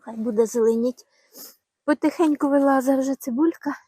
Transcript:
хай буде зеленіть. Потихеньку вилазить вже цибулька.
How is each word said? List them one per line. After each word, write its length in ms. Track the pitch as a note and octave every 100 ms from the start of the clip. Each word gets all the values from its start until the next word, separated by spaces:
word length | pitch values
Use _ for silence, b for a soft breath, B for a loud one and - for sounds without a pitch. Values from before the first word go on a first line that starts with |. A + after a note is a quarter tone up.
хай 140 | - A3+
буде 300 | A3 G#3+ A3
зеленіть. 600 | A#3+ A3 A3+ A#3+ - _ B B B B B _ _
Потихеньку 680 | - D4 D#4 - D#4+ D4 C#4+
вилазить 500 | C#4 C#4 C4+ B3+ C4+
вже 160 | C4+ C4
цибулька. 600 | C#4 A#3 E4 - C#4+ -